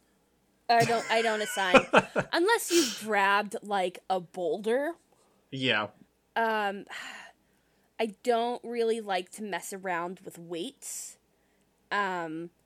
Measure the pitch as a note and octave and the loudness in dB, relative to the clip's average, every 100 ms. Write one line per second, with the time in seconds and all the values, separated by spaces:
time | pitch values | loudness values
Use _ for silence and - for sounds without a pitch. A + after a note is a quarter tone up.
0 | _ _ _ _ _ _ - A#3 A#3 A#3 | _ _ _ _ _ _ 2 4 4 2
1 | - A3+ A3+ G#3+ G#3+ - F#3+ F3+ - G#3+ | 2 2 2 0 -2 -2 6 6 8 2
2 | - G#3+ - D#4+ F#4 A#4 - F4 C4 G3 | 2 -2 -2 0 2 2 2 2 2 -2
3 | G#3 G3+ G3 G3+ G#3 - G3+ G3+ F#3 - | -2 2 4 4 0 -6 -4 -2 -2 -4
4 | - F#3+ E3+ - E3+ F3 G#3+ B3 D4 E4 | -4 -4 -4 -4 -2 -2 0 0 0 -6
5 | _ _ _ _ _ C3+ B2+ G#2+ G#2+ - | _ _ _ _ _ -2 2 2 0 -8
6 | _ _ _ - A3+ A3 G3+ G3+ - - | _ _ _ -2 0 0 -2 -6 -10 -14
7 | - - - _ _ _ _ _ _ - | -14 -16 -18 _ _ _ _ _ _ -4
8 | A3+ F#3+ B3 A#3 A#3 A#3+ A3+ A#3+ A3+ A3+ | -4 -2 0 2 2 -4 -6 -2 0 0
9 | G#3 F#3 F#3 - G#3+ F3 - G3 F#3+ E3+ | -2 -4 -4 -10 -6 -6 -8 -8 -4 -2
10 | F3 F#3 F3+ E3+ E3+ E3+ A3+ - - - | -4 -8 -14 -16 -8 -6 -6 -10 -12 -12
11 | - - _ _ _ _ _ _ - G3+ | -12 -16 _ _ _ _ _ _ -4 -2
12 | G3 F3+ E3 D#3+ E3+ _ | 0 -2 -6 -8 -12 _